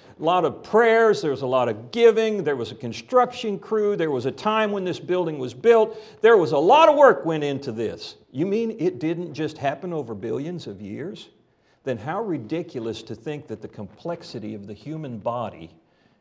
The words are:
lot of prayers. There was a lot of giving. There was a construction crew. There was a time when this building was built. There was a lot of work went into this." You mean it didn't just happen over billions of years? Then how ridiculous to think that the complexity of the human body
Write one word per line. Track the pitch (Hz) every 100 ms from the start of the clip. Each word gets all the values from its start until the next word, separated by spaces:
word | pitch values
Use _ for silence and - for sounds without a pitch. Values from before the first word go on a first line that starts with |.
| - -
lot | 160 180
of | 156 -
prayers. | - 220 226 226 226 202
There | 156
was | 123
a | 127
lot | 127 120
of | 107 120
giving. | 233 233 214 220 208
There | 151 131
was | 110
a |
construction | - 120 107 - 254 247 - 220 196
crew. | - 220 208 190
There | 160
was | 131 127
a |
time | - 214 220 214
when | 202
this | 180 -
building | 135 180 165 151
was | 127
built. | - 226 226 220 - - -
There | 220 220
was | 156
a | 143
lot | 170 294 320
of | 294
work | 262 180
went | 165 160
into | 143 139 127
this." | 110 104 90 - - _
You | 127
mean | 190 214 226 214
it | 180 117
didn't | 160 170 170
just | 131 151 151
happen | 143 151 185
over | 160 117
billions | 101 113 123 156 175 117
of | 101
years? | 98 110 170 220 - _ _ _ _ _
Then | 135 117
how | 131 190
ridiculous | 220 147 110 165 170 127 113 110
to | -
think | 107 156 151 151
that | 107
the | -
complexity | - 101 - 170 170 - 123 107
of | 110 101
the |
human | 104 - 156 143 113
body | 117 123 107 82 80 _ _ _ _ _